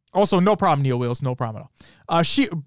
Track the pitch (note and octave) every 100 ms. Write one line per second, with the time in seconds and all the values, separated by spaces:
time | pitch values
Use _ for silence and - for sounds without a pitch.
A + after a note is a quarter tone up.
0 | _ F#3+ G3+ F#3+ F#3+ G#3 F#3+ C#3+ C3+ B2
1 | A#2+ B2 C3 B2+ A#2 G#2+ - _ - _
2 | - E3+ E3+ - C4 D#3